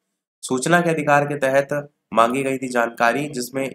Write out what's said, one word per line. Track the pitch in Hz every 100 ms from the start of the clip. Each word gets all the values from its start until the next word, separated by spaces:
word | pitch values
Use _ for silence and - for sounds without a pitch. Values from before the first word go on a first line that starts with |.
| _ _ _ _
सूचना | - 131 165 175
के | 165
अधिकार | 160 147 147 143
के | 143
तहत | 131 139 139 147 143 _ -
मांगी | 110 120 135
गई | 135 131
थी | 131
जानकारी, | 123 117 117 117 131 147
जिसमें | 123 120 135 131